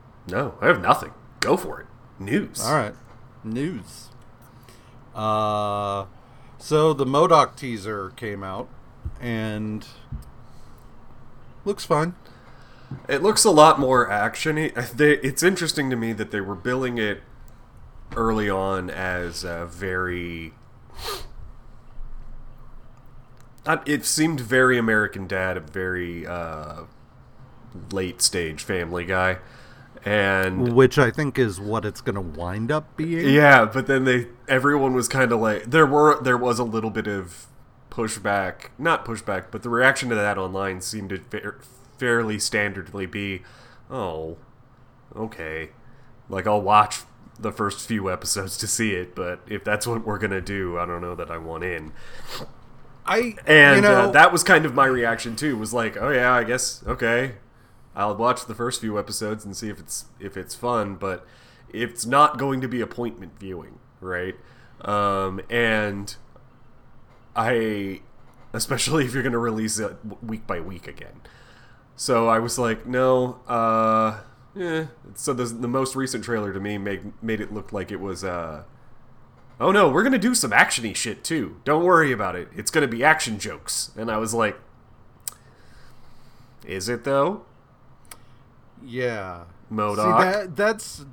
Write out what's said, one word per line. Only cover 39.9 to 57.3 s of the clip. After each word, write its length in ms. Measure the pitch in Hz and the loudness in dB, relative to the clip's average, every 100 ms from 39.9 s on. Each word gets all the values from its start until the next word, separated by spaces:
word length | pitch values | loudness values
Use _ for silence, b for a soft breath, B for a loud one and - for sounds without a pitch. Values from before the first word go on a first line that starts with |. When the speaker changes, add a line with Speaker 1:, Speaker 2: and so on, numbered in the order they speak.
| 135 127 | 2 0
Speaker 1:
to 60 | 110 | 0
that 220 | 104 98 | 0 -2
online 420 | 92 95 98 92 | -4 -4 -6 -6
seemed 280 | - 107 98 | -10 -10 -8
to 80 | 92 | -10
fa-, 380 | - 107 101 - - - - - | -10 -10 -10 -14 -20 -20 -20 -4
fairly 420 | 127 117 113 107 | 0 2 0 -2
standardly 680 | - 107 104 95 85 101 92 | -2 0 0 -4 -10 -8 -8
be, 360 | 104 101 90 - B B B - | -6 -6 -8 -12 B B B -12
"Oh, 460 | 131 92 80 80 - - - - - - - - - | -8 -6 -6 -10 -12 -18 -20 -20 -20 -20 -20 -16 -10
okay. 560 | 110 - 80 80 80 - b b b b - | -10 -10 -10 -8 -10 -16 b b b b -10
Like, 180 | 95 98 | -4 0
I'll 140 | 104 | 2
watch 400 | 101 104 104 - - - - - | 6 6 6 0 -14 -20 -20 -8
the 140 | 107 | -6
first 340 | - 101 - - | -2 -4 -4 -4
few 240 | 110 95 | -2 -2
episodes 480 | 90 - 101 95 - | -4 -4 -4 -6 -6
to 100 | 107 | -4
see 260 | - 110 | -2 -2
it, 220 | 92 90 - | -2 -6 -8
but 260 | 90 90 - | -8 -8 -8
if 160 | 101 104 | -8 -2
that's 200 | 104 120 | -2 -2
what 200 | 117 110 | -4 -4
we're 140 | 101 | -4
gonna 200 | 104 95 | -2 -2
do, 380 | 85 98 92 85 | -4 -4 -4 -4
I 60 | 87 | -4
don't 160 | 87 | -6
know 140 | 87 87 | -8 -8
that 140 | 82 | -8
I 80 | 82 | -8
want 280 | 82 82 90 | -8 -6 -6
in." 260 | 82 78 - B B B B B - - - - - - | -6 -10 -12 B B B B B -16 -20 -20 -20 -12 -4
Speaker 2:
I, 300 | 208 240 208 - | -2 -2 -2 8
Speaker 1:
And, 320 | 151 143 135 | 10 12 10
Speaker 2:
you 40 | |
know 200 | 208 202 | 8 6
Speaker 1:
uh, 100 | - | 8
that 200 | 147 175 | 8 8
was 120 | 175 | 8
kind 220 | - 170 151 | 6 6 6
of 80 | |
my 120 | 131 135 | 2 4
reaction, 500 | 127 117 113 120 113 | 4 0 -2 -4 -4
too, 220 | 151 117 | -4 -4
was 160 | 107 | -4
like, 240 | 120 110 101 | -2 -2 -2
"Oh, 100 | 127 | 0
yeah, 220 | 131 123 | 2 4
I 120 | 123 113 | 2 2
guess, 380 | 123 - - 107 | -2 -2 -6 -8
okay. 460 | 127 113 117 135 | -2 0 2 0